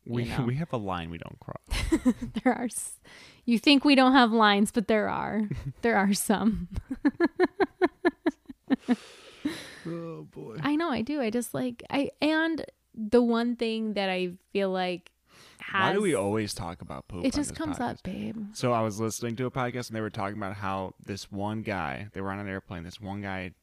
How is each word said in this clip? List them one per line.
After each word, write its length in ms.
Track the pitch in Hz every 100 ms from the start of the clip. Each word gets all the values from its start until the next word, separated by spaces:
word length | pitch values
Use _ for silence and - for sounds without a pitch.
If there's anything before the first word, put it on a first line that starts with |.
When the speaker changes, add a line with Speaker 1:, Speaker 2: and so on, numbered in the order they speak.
| -
Speaker 1:
you 80 |
Speaker 2:
We, 120 | 120 117
Speaker 1:
know. 180 | 113 120
Speaker 2:
we 100 | 131
have 160 | 170
a 40 | 127
line 320 | 101 90 82
we 80 | 85
don't 220 | - -
cross. 720 | - - - - - 330 254 - 240
Speaker 1:
<laughs> 100 | -
There 100 | 254
are 120 | 233 247
s-, 340 | - - - - - - - -
you 120 | 233
think 260 | - 277
we 120 | 294 269
don't 160 | 254
have 200 | 269 240
lines, 400 | 226 214 202 208
but 160 | - 190
there 220 | 220 196
are. 400 | - - 208 208 -
Speaker 2:
<laughs> 180 | 139 -
Speaker 1:
There 160 | 233 214
are 160 | 196
some. 540 | 202 - 190 202 190 175
<laughs> 40 | 196 - 262 285 - 339 - 370 - 392 _ 359 _ 339 - 330 - _ - _ 269 - 240 - - - - 294 - - - 170
Speaker 2:
Oh, 380 | 170 165 160 151
boy. 280 | - - 185
Speaker 1:
I 140 | 262 302
know, 140 | 339
I 100 | 262
do. 200 | 226 294
I 80 | 226
just, 240 | 233 240
like, 280 | 269 254 240 -
I, 220 | 277 277 -
and 440 | 294 311 330 320 - _ _
the 280 | - 214 240
one 340 | 240 226 240 233
thing 380 | 233 220 220
that 160 | 202 190
I 220 | 185 180 180 _
feel 180 | 196 196
like 420 | 185 180 175 - _ _ - - _
has 220 | - - -
Speaker 2:
Why 40 |
do 80 | 196
we 120 | 208
always 400 | 131 101 110 104
talk 280 | - 85 87
about 260 | - 69 -
poop 140 | 87
Speaker 1:
It 40 | 254
Speaker 2:
on 40 |
Speaker 1:
just 180 | 277 277
Speaker 2:
this 60 | -
Speaker 1:
comes 200 | 311 277
Speaker 2:
podcast? 140 | 247
Speaker 1:
up, 120 | -
babe. 340 | 180 196 214 226 208
Speaker 2:
So 200 | - 127
I 80 | 120
was 180 | 110 101
listening 380 | 113 - 120 113
to 80 | 127
a 60 |
podcast, 360 | 139 123 123 120
and 80 | 110
they 60 |
were 80 | 107
talking 260 | 104 98 107
about 200 | 98 101
how 360 | 101 95 92 - -
this 260 | 98 -
one 300 | 101 101 110
guy, 460 | 110 98 76 64 104
they 60 | 92
were 120 | 98
on 80 | 98
an 100 | 101
airplane, 340 | 95 _ 92
this 160 | 82 -
one 220 | 101 101
guy 300 | 101 95 92 -